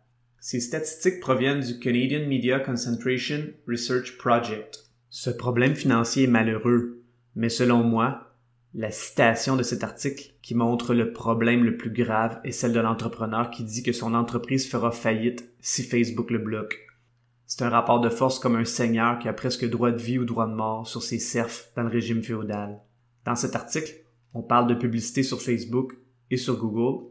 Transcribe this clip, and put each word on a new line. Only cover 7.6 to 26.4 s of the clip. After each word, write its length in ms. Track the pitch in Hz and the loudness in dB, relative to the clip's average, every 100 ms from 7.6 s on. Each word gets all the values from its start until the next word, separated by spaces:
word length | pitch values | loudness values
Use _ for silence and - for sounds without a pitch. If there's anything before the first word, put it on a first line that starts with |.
| 127 120 | 4 6
moi, 540 | 117 113 123 135 - _ _ _ _ | 4 4 2 -2 -12 _ _ _ _
la 160 | 113 107 | -6 -6
citation 680 | - - - 120 113 - 131 | -6 -4 4 4 4 0 0
de 60 | |
cet 200 | 120 117 | 0 -4
article 520 | 107 - 143 135 - _ | -6 -6 -6 -6 -14 _
qui 140 | - 117 | -4 0
montre 380 | 117 120 - | 2 0 2
le 180 | 120 113 | 2 2
problème 540 | - 117 113 117 123 117 | -2 0 2 4 4 4
le 100 | - | 2
plus 160 | 117 | -4
grave 480 | 107 110 110 113 120 131 | -2 0 2 0 -2 -8
est 60 | |
celle 200 | - - | -2 0
de 80 | 117 | 2
l'entrepreneur 720 | 113 113 113 - 113 110 120 | 2 0 -4 -4 -4 -2 -2
qui 160 | - 113 | -6 -8
dit 180 | 117 | -4
que 80 | 120 | -4
son 220 | 117 113 | -2 0
entreprise 560 | 117 117 123 - 135 - | 0 0 -2 0 -2 0
fera 220 | 117 113 | 0 0
faillite 600 | 117 113 110 117 123 - _ | 0 0 0 0 -2 -10 _
si 240 | - - | -6 -4
Facebook 480 | 123 120 113 107 - | 0 2 2 0 -2
le 80 | 113 | -2
bloque. 460 | 107 107 104 - - _ _ _ _ _ - | -2 -4 -6 -10 -12 _ _ _ _ _ -12
C'est 120 | - | -4
un 60 | 120 | 2
rapport 300 | 117 113 120 | 4 4 4
de 100 | 117 | 4
force 280 | 117 131 127 | 2 0 2
comme 180 | 123 113 | 0 2
un 80 | |
seigneur 540 | 117 - 120 113 117 120 | 0 0 0 2 2 0
qui 100 | 110 | -4
a 60 | |
presque 340 | 101 127 - 110 | -4 -4 -2 -2
droit 220 | 113 120 | 2 2
de 80 | 117 | 0
vie 220 | 110 127 | -2 -2
ou 40 | |
droit 220 | 117 117 110 | -2 0 -2
de 80 | |
mort 340 | 110 110 110 113 | -2 -4 -4 -6
sur 140 | 117 | -8
ses 160 | - 117 | -6 -4
serfs 540 | - 117 113 - - - | -2 -2 -2 -6 -10 -4
dans 60 | |
le 80 | 117 | 0
régime 320 | 117 117 113 | 0 0 -2
féodal. 580 | 110 110 104 104 104 104 _ _ _ _ - | -2 -4 -4 -6 -6 -12 _ _ _ _ -4
Dans 100 | 120 | -2
cet 200 | - - | -2 -4
article, 360 | - 156 156 - _ _ _ 120 | -6 -6 -6 -12 _ _ _ -12
on 80 | |
parle 240 | - 123 120 | 2 4 4
de 80 | 120 | 2
publicité 480 | 120 113 - 135 | 0 -2 -2 -2
sur 180 | 131 120 | 0 -2
Facebook 520 | - 113 101 123 131 - _ _ _ | -2 -2 0 -2 -2 -8 _ _ _
et 80 | |
sur 220 | 123 | -4